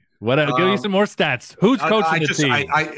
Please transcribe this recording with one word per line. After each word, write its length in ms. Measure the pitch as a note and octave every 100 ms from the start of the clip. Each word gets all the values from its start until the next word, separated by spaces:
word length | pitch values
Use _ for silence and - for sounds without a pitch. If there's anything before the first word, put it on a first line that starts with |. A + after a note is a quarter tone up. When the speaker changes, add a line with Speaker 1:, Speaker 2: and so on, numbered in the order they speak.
| _ _
Speaker 1:
What, 180 | G#2+ C#3+
uh, 80 | D3 D3+
give 100 | F#3
me 60 |
Speaker 2:
Um, 60 | G3
Speaker 1:
some 140 | G#3
more 120 | F#3+
stats. 500 | G#3 - D#3+ B2 - -
Who's 200 | G3+ C4+
Speaker 2:
I, 80 | D#3+
Speaker 1:
coaching 240 | G#3+ D#3+
Speaker 2:
I 40 | D#3+
Speaker 1:
the 60 | D3+
Speaker 2:
just, 140 | D#3
Speaker 1:
team? 100 | C#3+
Speaker 2:
I, 140 | C#3+ C3+
I, 120 | D3+ D#3